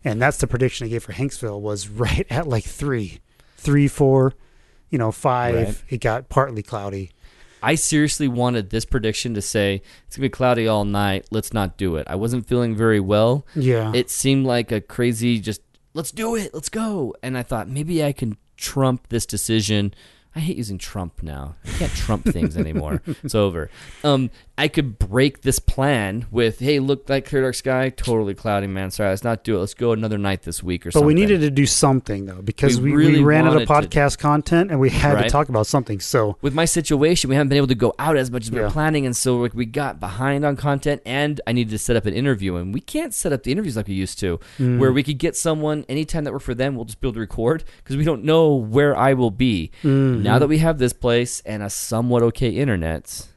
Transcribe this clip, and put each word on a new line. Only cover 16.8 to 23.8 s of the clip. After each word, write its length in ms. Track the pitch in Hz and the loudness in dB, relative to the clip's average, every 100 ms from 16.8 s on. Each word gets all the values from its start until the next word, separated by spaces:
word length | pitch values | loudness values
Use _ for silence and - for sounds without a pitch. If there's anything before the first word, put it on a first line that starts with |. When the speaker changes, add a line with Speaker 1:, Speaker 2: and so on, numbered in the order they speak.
| 220 202 123 - | -4 -4 -6 -6
Speaker 2:
And 160 | 127 127 | -8 -6
I 60 | |
thought, 240 | 120 117 92 | -4 -6 -6
"Maybe 340 | 135 156 165 | -8 -4 0
I 80 | 147 | 0
can 260 | 139 117 107 _ - | -2 -6 -6 _ -12
trump 540 | - 139 131 127 - | -6 0 2 0 -4
this 160 | 113 - | -4 -4
decision." 680 | 104 - 110 101 104 101 - - _ _ | -6 0 0 2 0 0 -6 -20 _ _
I 60 | 156 | -6
hate 160 | 160 143 | -4 -4
using 220 | 110 95 | -6 -8
Trump 440 | - 104 87 - | -10 -8 -8 -8
now. 340 | 78 69 69 - - | -10 -10 -12 -12 -8
I 20 | - | -4
can't 140 | 175 | -4
trump 320 | - - 107 | -4 -2 0
things 320 | 226 - 233 151 | 0 0 -2 -2
anymore. 460 | - 78 - - - | -4 -4 -4 -6 -6
Speaker 1:
<laughs> 100 | - | -10
Speaker 2:
It's 120 | 147 | -2
over. 340 | 110 101 82 76 - | 0 0 0 -8 -12